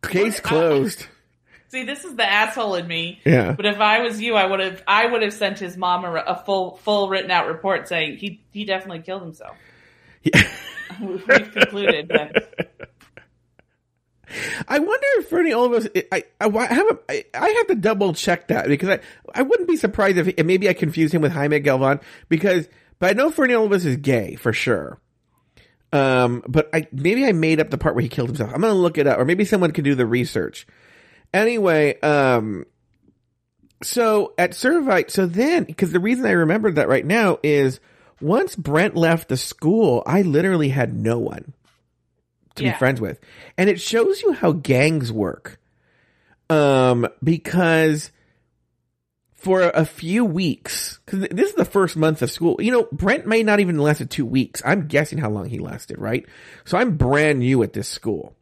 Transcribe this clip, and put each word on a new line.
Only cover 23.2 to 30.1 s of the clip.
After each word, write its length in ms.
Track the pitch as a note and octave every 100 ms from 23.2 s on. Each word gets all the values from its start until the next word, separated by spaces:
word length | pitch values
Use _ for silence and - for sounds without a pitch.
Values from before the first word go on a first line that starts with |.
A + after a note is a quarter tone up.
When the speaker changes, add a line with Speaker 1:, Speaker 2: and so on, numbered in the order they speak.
| D4
Speaker 1:
Fernie 220 | D#4 C4
Olivas 320 | A#3+ G#3+ G3 E3
is 100 | B2
gay 380 | C#3 B2 F#2+ -
for 160 | -
sure. 480 | A2 - G#2 C#2+ - _ _ _ _ _ _ _ _ _
Um, 500 | C#3+ C3+ B2+ B2 A#2+ -
but 220 | B2+ D3+
I, 140 | E3 D#3
maybe 340 | C3+ D#3 A#3 C4+
I 60 |
made 300 | F3+ D#3+ D#3+
up 80 | D#3
the 80 | C4
part 180 | D#3+ -
where 60 |
he 80 | D#3+
killed 180 | - B2
himself. 220 | C#3 G#3
I'm 60 | C3
gonna 140 | A3
look 240 | G3 F3 D#3
it 100 | C#3+
up, 100 | G#2+
or 60 |
maybe 220 | B2+ F3+ G3+
someone 260 | G#3 F3
can 140 | D3+ C#3+
do 100 | C3+
the 100 |
research. 640 | A#2+